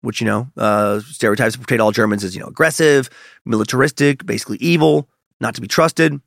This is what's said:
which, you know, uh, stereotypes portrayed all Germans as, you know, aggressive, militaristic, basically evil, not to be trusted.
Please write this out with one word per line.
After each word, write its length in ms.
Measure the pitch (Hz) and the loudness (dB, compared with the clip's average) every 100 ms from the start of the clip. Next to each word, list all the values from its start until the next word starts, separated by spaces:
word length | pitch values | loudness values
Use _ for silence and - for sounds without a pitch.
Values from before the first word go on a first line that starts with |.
which, 200 | - 107 | -8 -4
you 60 | 110 | -2
know, 220 | 104 127 - | -2 -4 -2
uh, 440 | 107 104 104 104 | 0 2 0 -2
stereotypes 560 | 104 - 113 104 113 117 | -6 -4 0 2 0 -2
portrayed 240 | 123 120 | -4 2
all 120 | 110 | 2
Germans 320 | 107 110 104 | 2 0 0
as, 100 | 98 | -4
you 60 | 95 | -10
know, 80 | - | -14
aggressive, 600 | - 160 151 160 143 131 - - _ | -2 0 2 4 4 2 -10 -20 _
militaristic, 800 | - 113 107 127 143 - 143 139 - | -4 -2 0 0 0 2 0 0 -4
basically 320 | 113 - 110 | -8 -6 -6
evil, 500 | 160 170 156 151 139 _ _ _ | 0 2 4 2 -2 _ _ _
not 140 | 110 | -8
to 60 | - | -6
be 80 | 120 | -4
trusted. 520 | - 165 - 165 143 | 0 0 2 0 0